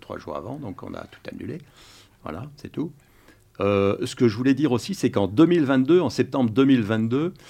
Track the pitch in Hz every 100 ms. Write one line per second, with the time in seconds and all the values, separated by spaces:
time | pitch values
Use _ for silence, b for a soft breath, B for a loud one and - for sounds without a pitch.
0 | - 50 - 73 90 143 117 - - 50
1 | - - - - 107 160 b b b b
2 | b b - 80 147 - - - 170 -
3 | b b b b b - 98 101 98 -
4 | - - 123 110 127 135 147 120 - 190
5 | 127 101 98 107 165 175 131 135 131 180
6 | 143 - 127 143 120 107 135 127 104 110
7 | 113 131 170 -